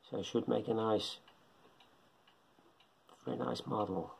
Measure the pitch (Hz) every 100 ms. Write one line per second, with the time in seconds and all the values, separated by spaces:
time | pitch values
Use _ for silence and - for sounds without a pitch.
0 | - 117 92 120 113 117 113 113 113 107
1 | - - - - - - - - - -
2 | - _ - - _ - - _ - _
3 | _ - - 123 123 113 - 113 101 95
4 | - -